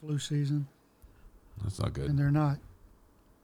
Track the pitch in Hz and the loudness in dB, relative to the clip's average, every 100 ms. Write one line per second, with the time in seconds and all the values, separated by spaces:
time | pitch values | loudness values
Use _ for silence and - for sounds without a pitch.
0 | 156 147 - 147 139 147 139 _ _ _ | -4 -2 0 0 2 0 -2 _ _ _
1 | - - - - - - 101 - - - | -20 -20 -20 -20 -18 -8 -6 -4 -4 -2
2 | 143 143 143 151 147 143 - - - - | 0 2 4 4 2 0 -8 -20 -20 -20
3 | - _ _ _ | -20 _ _ _